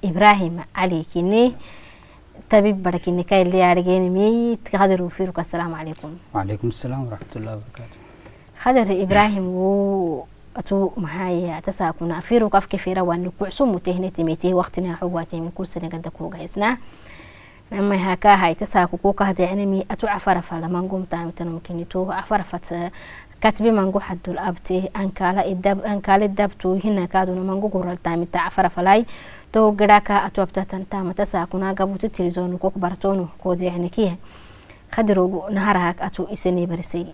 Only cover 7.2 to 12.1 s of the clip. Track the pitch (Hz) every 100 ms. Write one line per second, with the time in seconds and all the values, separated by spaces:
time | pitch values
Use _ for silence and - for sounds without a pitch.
7.2 | - 113 110 110 110 - 113 - - -
8.2 | - - - - 247 262 208 190 190 202
9.2 | 214 196 185 185 190 196 196 196 175 135
10.2 | - - - - - 196 190 - 165 165
11.2 | 185 175 175 160 175 190 175 160 165